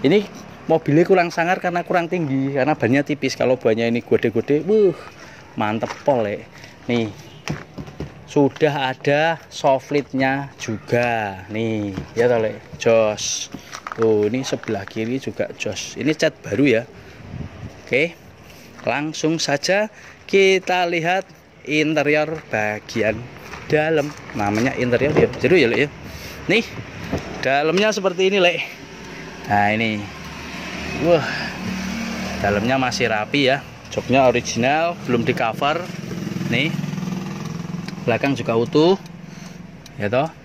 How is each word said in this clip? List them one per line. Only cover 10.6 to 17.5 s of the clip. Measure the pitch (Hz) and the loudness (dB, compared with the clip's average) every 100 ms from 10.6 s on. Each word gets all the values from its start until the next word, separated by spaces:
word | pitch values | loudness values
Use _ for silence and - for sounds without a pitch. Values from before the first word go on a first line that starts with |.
| - 107 - 120 120 117 104 95 95 | -8 -8 -2 0 2 0 -2 -6 -8
Nih, | 104 113 110 101 92 - | -4 -2 -2 -4 -6 -8
ya | - 120 | 2 4
toh, | 120 | 4
Le, | 110 104 - - | 0 -4 -14 -2
jos. | - 113 107 104 - - - - - - - - | 4 6 4 0 -4 -6 -8 -14 -16 -14 -12 0
Tuh, | 113 107 104 | 2 4 2
ini | 123 | 0
sebelah | 131 123 - 104 | -4 -6 -4 -6
kiri | 98 - 110 131 | -6 -6 -4 -4
juga | 123 101 - - | -6 -6 -6 -4
jos. | - 95 - - | -6 -6 -10 -4
Ini | 127 | -2
cat | 156 156 - | 0 0 -2
baru | - 101 143 | -6 2 4
ya. | 113 120 - - - - - - | 4 0 -16 -20 -20 -14 -12 -12